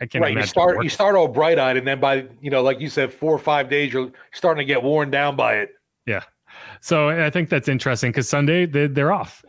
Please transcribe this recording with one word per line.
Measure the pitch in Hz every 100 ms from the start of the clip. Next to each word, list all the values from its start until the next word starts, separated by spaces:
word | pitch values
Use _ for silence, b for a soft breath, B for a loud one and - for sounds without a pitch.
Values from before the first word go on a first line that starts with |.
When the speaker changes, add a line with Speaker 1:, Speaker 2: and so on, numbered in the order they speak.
Speaker 1:
I | 123
can't | 135
Speaker 2:
Right, | 151
you |
Speaker 1:
imagine | 113 104
Speaker 2:
start, | 180 180
Speaker 1:
working. | 175
Speaker 2:
you | 156
start | - 202 196
all | 151
bright-eyed, | 123 156 165 131 127
and | 131
then | 135
by, | 139 139 131 117
you | 143
know, | 131
like | 131 131
you | 147
said, | 151 131
four | - 156
or | 151
five | - 147 127
days, | 143 143
you're | 131 127 B B
starting | - 175 156
to | 139
get | 135
worn | 131 151 143
down | 139 143 135
by | 120 107
it. | 101 - _ _ -
Speaker 1:
Yeah. | 98 - _ B B B B
So | - 160 147
I | 165 151
think | 180 160
that's | 135 143
interesting | 131 139 120 123
'cause | 127 120
Sunday, | 143 143 175 175
they, | 143 147
they're | 139 143
off. | 196 - -